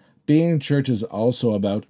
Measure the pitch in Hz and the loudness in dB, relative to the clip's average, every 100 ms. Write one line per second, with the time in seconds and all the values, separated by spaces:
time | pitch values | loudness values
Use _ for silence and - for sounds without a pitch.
0 | _ _ - 151 170 156 - 143 135 107 | _ _ 0 2 2 0 0 0 0 -2
1 | 113 101 120 123 120 104 101 104 | -4 -2 -2 0 0 0 0 -4